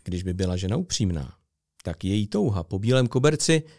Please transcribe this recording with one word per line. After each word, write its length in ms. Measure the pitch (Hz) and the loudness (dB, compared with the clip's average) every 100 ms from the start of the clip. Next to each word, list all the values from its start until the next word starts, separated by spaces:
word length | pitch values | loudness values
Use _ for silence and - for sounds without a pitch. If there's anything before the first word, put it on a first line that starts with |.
když 200 | - 87 | -8 -6
by 100 | 90 | -4
byla 240 | 90 92 90 | -2 -2 0
žena 200 | 92 127 | -2 -2
upřímná, 600 | 180 - 98 80 65 - _ _ _ _ | -2 -2 0 -2 -6 -14 _ _ _ _
tak 200 | - 87 | -10 -6
její 240 | 95 104 104 | -2 0 0
touha 360 | 208 165 95 | 0 0 0
po 160 | 82 98 | -2 -2
bílém 280 | 110 131 123 | 2 2 2
koberci 560 | 131 147 151 - 160 156 | 2 2 2 2 2 0